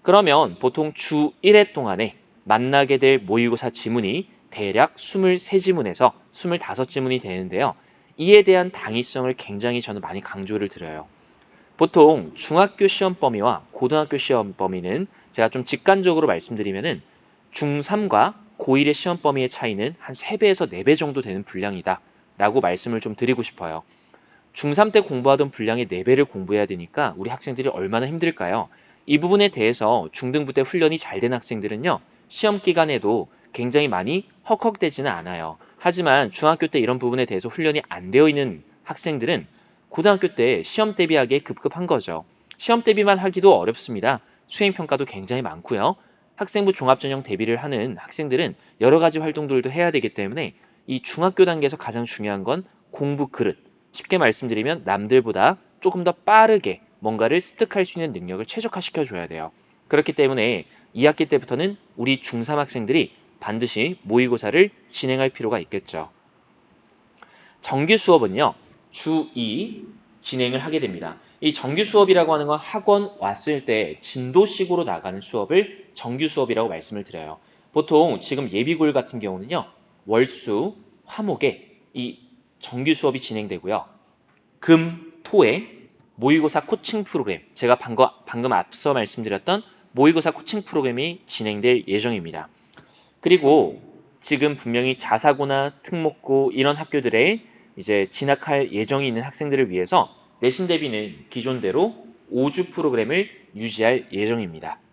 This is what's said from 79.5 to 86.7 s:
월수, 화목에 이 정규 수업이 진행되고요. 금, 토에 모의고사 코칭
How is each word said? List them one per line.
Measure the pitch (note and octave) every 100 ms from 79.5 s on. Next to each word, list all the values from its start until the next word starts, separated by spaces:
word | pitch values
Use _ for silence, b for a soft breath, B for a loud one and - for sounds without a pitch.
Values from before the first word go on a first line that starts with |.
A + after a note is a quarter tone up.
| E3 - _ _ _ -
월수, | A2+ C3 - - G#2 E3+ G#3+ _ _
화목에 | _ - G#3 C3+ C#3 - - _ _
이 | C3 B2 - _ _ _ _
정규 | - B2 C3+
수업이 | D3+ D3 B2+
진행되고요. | - A2 G#2 F2+ F2+ G#2 - _ _ _ _ _ _ _
금, | - E3 E3 E3+ - -
토에 | - G#3 A#2+ D3 A3 - - _ _
모의고사 | - B2 D#3+ D3+ D#3
코칭 | -